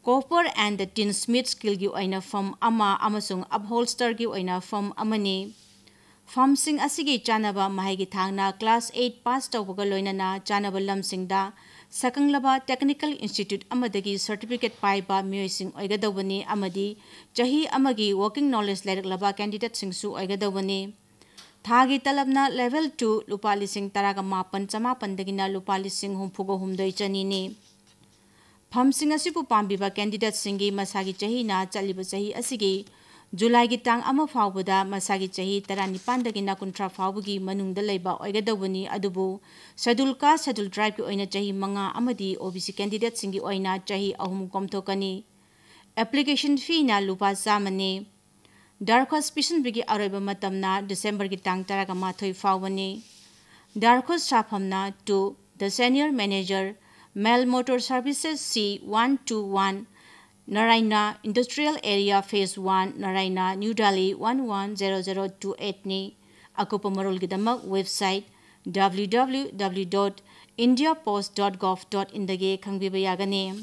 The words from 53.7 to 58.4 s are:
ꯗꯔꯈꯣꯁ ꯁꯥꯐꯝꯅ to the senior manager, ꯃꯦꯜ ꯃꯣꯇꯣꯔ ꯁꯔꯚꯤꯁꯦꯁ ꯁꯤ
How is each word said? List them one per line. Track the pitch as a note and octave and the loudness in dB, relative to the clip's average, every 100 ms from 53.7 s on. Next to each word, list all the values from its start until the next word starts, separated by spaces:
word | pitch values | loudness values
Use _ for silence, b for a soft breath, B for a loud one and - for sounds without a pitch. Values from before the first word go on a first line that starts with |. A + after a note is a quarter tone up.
| G#3+ | 2
ꯗꯔꯈꯣꯁ | A3+ B3 B3+ F4 - | 6 6 4 0 4
ꯁꯥꯐꯝꯅ | A#3+ G#3+ G3+ F#3+ F#3+ G3 F#3+ | 2 2 -2 -2 -2 -4 -6
to | - G3 G3 - _ - | 0 2 2 -4 _ -6
the | G3 | -4
senior | G3 B3 C4+ D4+ | 2 4 4 2
manager, | C4 G3+ G3 F#3 F#3+ F#3+ G#3+ b b b | 2 0 0 0 -2 -2 -6 b b b
ꯃꯦꯜ | G3+ A3 A#3+ B3+ | 0 4 4 4
ꯃꯣꯇꯣꯔ | B3+ B3 B3+ | 2 2 0
ꯁꯔꯚꯤꯁꯦꯁ | A#3+ C4 B3+ C#4 D#4+ | 2 -2 0 -2 -2
ꯁꯤ | D4 | -4